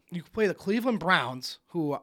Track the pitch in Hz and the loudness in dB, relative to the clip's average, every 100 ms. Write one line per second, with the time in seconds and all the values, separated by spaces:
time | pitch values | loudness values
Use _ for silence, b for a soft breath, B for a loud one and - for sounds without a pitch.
0 | _ 175 - 226 208 - 196 233 247 214 | _ -12 -8 0 0 0 -2 0 2 2
1 | 165 175 123 127 - - _ 175 147 139 | 4 4 2 -4 -8 -12 _ -2 -2 -2